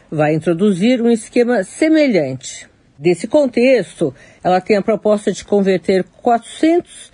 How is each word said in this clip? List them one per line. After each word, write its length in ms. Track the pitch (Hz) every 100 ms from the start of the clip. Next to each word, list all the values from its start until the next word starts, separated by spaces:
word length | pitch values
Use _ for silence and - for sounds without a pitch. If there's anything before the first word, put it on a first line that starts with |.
| _
vai 240 | 160 151
introduzir 680 | 156 160 165 208 180 214 254
um 100 | 233
esquema 540 | 233 - - 240 240
semelhante. 1040 | 190 - 320 320 294 196 139 131 - - - _ _ _
Nesse 280 | 151 175 -
contexto, 880 | 302 277 240 247 254 175 - 151 - - -
ela 160 | - 185
tem 160 | 180 208
a 60 |
proposta 500 | 196 208 214 208 -
de 100 | 185
converter 600 | - 202 196 185 - 190 - _
quatrocentos 880 | - 233 - - 320 339 - - -